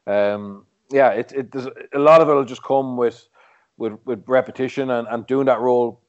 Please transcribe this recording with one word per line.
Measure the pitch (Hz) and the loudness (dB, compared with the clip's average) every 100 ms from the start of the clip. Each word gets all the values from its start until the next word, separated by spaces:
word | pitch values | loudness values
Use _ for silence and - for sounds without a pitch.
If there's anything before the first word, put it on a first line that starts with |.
| - | -4
um, | 101 101 104 101 101 _ _ - | -2 0 -2 -10 -16 _ _ -4
yeah, | 139 127 | 2 2
it, | 107 - | 2 -6
it, | 135 113 | -8 -8
there's | 135 123 - - | -10 -12 -14 -8
a | 143 | 2
lot | 151 160 | 6 6
of | 156 | 6
it | |
will | 143 | 2
just | 123 123 | 0 -8
come | - 135 135 123 | -2 -2 -2 -2
with, | 120 117 _ _ _ _ _ - | -2 -2 _ _ _ _ _ -8
with, | 113 107 - | -8 -8 -10
with | 110 123 | -10 0
repetition | 131 - - 127 - 131 | 0 0 -6 -6 -4 -4
and, | 120 113 | -4 -4
and | 117 - | -8 -4
doing | 135 135 | 0 2
that | 117 | 0
role | 123 123 117 110 | 2 0 0 -6